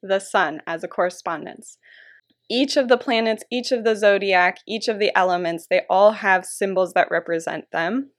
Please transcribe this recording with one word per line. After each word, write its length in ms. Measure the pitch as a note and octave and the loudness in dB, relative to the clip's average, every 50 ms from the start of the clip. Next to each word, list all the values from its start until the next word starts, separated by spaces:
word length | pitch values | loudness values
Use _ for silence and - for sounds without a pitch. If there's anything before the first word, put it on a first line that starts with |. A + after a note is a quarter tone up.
| - | -2
the 160 | F#3+ G3 G3 | 0 -2 -2
sun 420 | G3 - - G#3 F3+ D#3 D#3 D#3 - | -2 0 0 0 0 0 -2 -8 -10
as 180 | - E3+ E3 E3+ | -10 -10 -8 -8
a 40 | E3 | -10
correspondence. 880 | - - F3+ F3+ F3 - - F#3 E3+ D3+ D#3 - - - - - - _ _ _ - - - - - _ _ _ _ _ _ _ | -2 -2 -2 -2 -2 -6 -8 -8 -8 -8 -8 -14 -16 -18 -20 -20 -20 _ _ _ -20 -20 -20 -20 -20 _ _ _ _ _ _ _
Each 260 | A3 B3 C#4 C4+ - | 0 0 0 2 2
of 120 | D4 C4+ A#3+ | 0 4 4
the 100 | B3+ A#3 | 2 2
planets, 440 | - - A#3+ A3+ A3+ A3 A3 A3 - _ | 2 -2 0 0 0 0 -2 -4 -6 _
each 220 | A#3+ B3 B3+ - C4 | -6 -6 -2 -2 -4
of 100 | A#3+ A3 | 0 0
the 140 | A3+ A3 | 0 0
zodiac, 600 | G3+ G#3 G3+ G3+ G3 G3 G3 F#3+ F3+ F3+ F3+ F#3 - _ - | 2 4 4 4 4 2 2 4 4 4 2 0 -4 _ -8
each 200 | A3 A3 G#3 - | -8 -6 -4 -4
of 100 | A3 G3+ | -2 0
the 120 | G#3+ G3+ - | 0 0 2
elements, 500 | - F#3 F3+ F3+ F3 F3+ E3+ E3+ D#3+ - - | 2 2 2 0 0 -2 -4 -4 -6 -4 -2
they 120 | F#3 F3+ - - | -2 -2 0 2
all 240 | F3+ F#3 G3+ G#3 A3 | 2 6 6 6 4
have 320 | G3+ G#3+ G3 F#3+ F#3 F3+ | 4 0 2 2 2 0
symbols 480 | - - - G#3 G3 F#3+ F#3 F#3 F3 F3+ | -4 -6 -4 -4 -2 0 0 -2 0 2
that 180 | F#3 - - | 0 0 2
represent 540 | - E3 E3+ - E3+ E3 E3 D#3+ D#3 D#3 - _ | 0 -4 -2 -2 -4 -4 -4 -6 -8 -8 -10 _
them. 400 | - E3+ E3 F3 G#3+ C4 C#4 C#4 _ | -6 -4 -4 -2 -4 -4 -6 -8 _